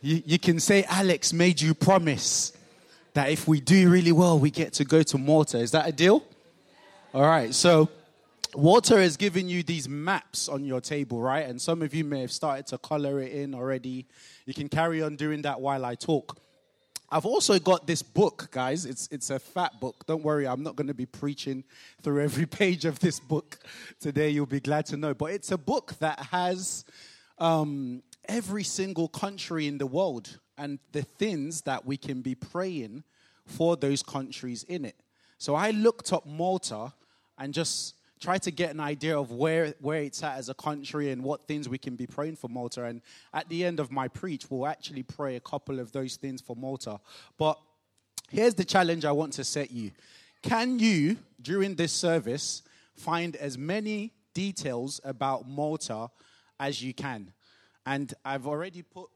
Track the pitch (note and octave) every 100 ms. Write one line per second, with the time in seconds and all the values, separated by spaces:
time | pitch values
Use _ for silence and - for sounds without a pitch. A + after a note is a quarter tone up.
0 | C#3 E3 D3+ E3 - E3 - G3+ F#3+ F3+
1 | G3 E3 - E3+ F3 D#3 D#3 D#3+ D3+ F#3+
2 | E3 C3+ - - - - - - _ -
3 | _ - C#3 D#3 - D#3 B2+ F#3+ F3+ F3+
4 | E3+ E3 F3+ D#3+ D3 D3+ D#3 - C#3 D#3
5 | D#3 C#3 C3+ D#3 D3+ A#2+ A#2 D#3 D#3 D3
6 | E3+ A3+ - - _ _ _ _ - -
7 | - C3+ D3 D#3+ A#2 C3 F3 E3 D#3 -
8 | _ _ _ _ - C#3 D3 A3 - A3+
9 | F3+ C#3+ G3+ F3+ F3+ F3 E3+ E3+ B2+ D3
10 | D#3+ F#3+ - - - C#3+ C#3 C3 A#2+ D3
11 | C3+ A#2+ B2 C#3 C#3+ B2 - E3+ D#3 D#3
12 | D3+ C#3+ B2+ - D#3 C#3 C#3+ B2+ - D3+
13 | C#3+ C#3 C3 C#3 C#3+ C3 C3 C3 B2+ B2+
14 | C3 _ - - - C3+ C#3+ E3+ E3+ D#3+
15 | D#3 D3 D3+ D3+ D3 B2+ C3+ C#3 B2+ A#2+
16 | - D3+ - - _ _ _ _ _ -
17 | _ D#3 F#3+ C#4 - G3 E3 F#3 C#3+ E3
18 | - - G3+ - - C3 B2+ D#3 E3 C3
19 | - D3 - C3+ - - F3 A2+ C3 -
20 | - D#3+ D3+ D3+ C#3 B2 D3+ - D3 B2+
21 | B2+ - C#3+ C#3+ C#3 C3 C3+ - - _
22 | D#3 C#3+ D3 B2+ D#3+ - G3 F3+ D#3+ C3+
23 | F3+ - B2+ D3 - - - - - -
24 | D3+ C#3 D3+ D3 C#3 C#3 C3 D3+ D3+ C#3+
25 | D3+ B2+ A2+ G3 - F#3 C#3 C4+ - -
26 | D#3 D3+ C#3 F3+ F3+ F#3 F#3 - - -
27 | - - _ _ E3 D#3+ D3+ C#3+ C3 B2
28 | _ - - A3 G3 G#3 G3 - F#3+ F#3
29 | E3 - G3+ G3 - E3 D3 C#3+ C#3 C#3
30 | F#3+ B2 - - _ - D3 C#3 _ D3+
31 | C#3+ _ G#3+ E3+ C#3+ E3 - C3 B2+ C#3
32 | - B2+ B2 B2+ - E3+ F#3+ E3 A2+ A#2
33 | - _ _ _ _ - E3 E3+ C#3 C#3
34 | - C#3 C3 - B2+ A#2 - F3 B2+ -
35 | _ _ _ _ - C#3+ G#3 G#3+ A3 A3+
36 | - F3 D3 D3+ F3+ F#3 - G#2+ A#2 -
37 | _ _ _ _ C3+ D3 D#3+ - - -
38 | _ _ F3 F#3+ F#3+ D3 F3 D3+ D3 D3
39 | D#3 D3+ C3 A#2+ D#3 D#3+ D#3 D3 C#3+ D#3
40 | D3 - D3+ C3+ B2+ C3+ D3+ D3 C#3 D3+
41 | C#3+ B2+ C3 C#3+ _ D3+ B2+ C3 - B2
42 | B2 - D3+ D#3+ A#2+ A#2+ B2 - A#2+ A#2
43 | _ - _ D3+ D#3 E3 F3+ E3 C#3 C3+
44 | B2+ - F#3+ C#3+ - C3+ C3+ D3+ - C#3+
45 | C3 - C#3+ B2 - C#3+ - C3+ A#2+ C3+
46 | C3 A#2+ C#3 C3 - A#2 C3 C3+ - G#2
47 | _ - - _ D#3 D3+ _ _ _ _
48 | _ - - F#3+ A#3 F#3+ F#3 G3 F3 E3+
49 | D3 C#3+ D#3 C3 B2+ D3 C#3 B2 G#2+ -
50 | _ - _ _ - A#3 B3 B3+ A3+ F#3
51 | D3 A3+ - _ A#2+ G3 G3 F3 E3 -
52 | F3 E3 A2 C3+ - - _ _ _ _
53 | - E3+ E3+ - C#3+ B2+ D3 G3+ G#3+ G#3+
54 | A3 _ _ - G3 F#3+ D3+ A#2+ C3 C#3+
55 | C3+ C3 C3+ C3+ C3 C#3 D3+ D#3 - A2
56 | A#2 _ _ _ _ _ C#3 C#3+ B2+ B2
57 | C#3+ A#2 F#2+ _ _ _ _ _ - C#3
58 | C#3 C#3 C3+ C#3 C3 D3+ F3+ F3 E3+ F#3
59 | F#3